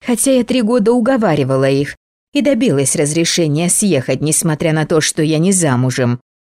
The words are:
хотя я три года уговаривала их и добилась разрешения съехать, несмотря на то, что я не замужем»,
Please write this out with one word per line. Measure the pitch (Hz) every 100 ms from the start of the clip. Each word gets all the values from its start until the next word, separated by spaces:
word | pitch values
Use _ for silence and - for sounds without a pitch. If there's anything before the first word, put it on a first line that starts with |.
| -
хотя | 233 269
я | 262 247
три | 254
года | 214 247 208
уговаривала | 247 226 269 214 147 131 135 135
их | 139 143 - _ _ _
и | 285
добилась | 277 240 254 139 139 170
разрешения | 147 160 165 - 160 147 170
съехать, | - 208 139 123 131
несмотря | 143 156 165 151 165
на | 156 156
то, | 165
что | - -
я | 151 156
не | 180
замужем», | 190 160 123 127 123 123 120 _ _